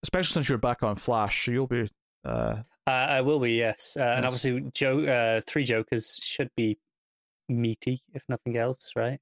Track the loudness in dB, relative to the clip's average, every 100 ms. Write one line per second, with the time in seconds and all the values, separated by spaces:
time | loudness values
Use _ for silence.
0 | -2 0 2 0 2 2 2 0 0 -2
1 | 0 0 2 0 0 0 0 0 -2 _
2 | _ _ -6 -2 0 -2 -8 _ -2 0
3 | 2 2 2 2 2 2 2 -2 -6 0
4 | 0 2 0 0 0 0 -4 0 2 2
5 | 2 2 4 2 0 -2 0 0 0 -2
6 | 0 -2 -4 -4 -4 0 0 -2 _ _
7 | _ _ _ _ -4 -2 0 -2 -4 -4
8 | _ -14 -6 -6 -4 -2 -2 -4 -6 -4
9 | -2 -4